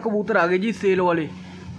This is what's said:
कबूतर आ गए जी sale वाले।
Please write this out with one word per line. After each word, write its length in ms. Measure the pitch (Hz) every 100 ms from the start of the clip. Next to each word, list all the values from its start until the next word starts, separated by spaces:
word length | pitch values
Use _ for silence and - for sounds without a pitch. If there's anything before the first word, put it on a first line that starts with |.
कबूतर 340 | 226 208 196 208
आ 80 | 170
गए 100 | 185
जी 140 | 226
sale 280 | 196 202 185
वाले। 240 | 180 165 143 - - - -